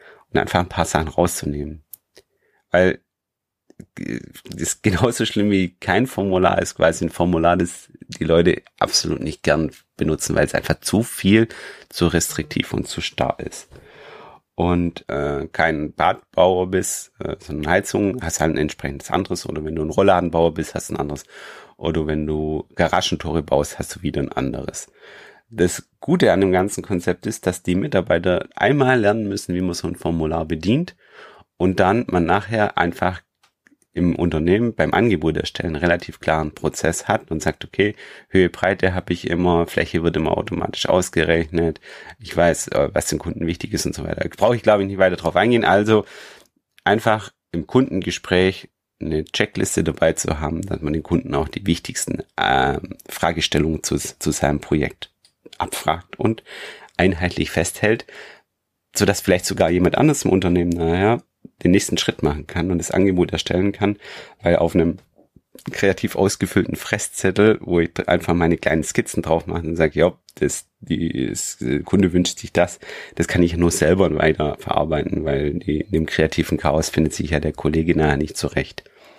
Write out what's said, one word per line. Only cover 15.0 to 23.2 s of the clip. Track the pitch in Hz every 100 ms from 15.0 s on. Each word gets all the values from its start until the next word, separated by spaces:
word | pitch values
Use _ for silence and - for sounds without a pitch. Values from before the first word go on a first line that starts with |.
| -
äh, | 69 71 71 80
kein | - 82 78 76
Badbauer | - 80 - _ - 90 90 92
bist, | 92 87 - - -
äh, | 80 80
sondern | - 76 76
Heizung, | 92 101 113 101 -
hast | 82 -
halt | 80
ein | 71
entsprechendes | 76 - 67 69 -
anderes. | 90 98 - -
Oder | 78 78
wenn | 82
du |
ein | 78
Rollladenbauer | 80 98 90 87 82 82
bist, | 80 78 -
hast | -
du |
ein | -
anderes. | 73 73 - - - - - -
Oder | 82 80 76
wenn | 78 78
du | 78 78 76 -
Garagentore | - 85 90 - 82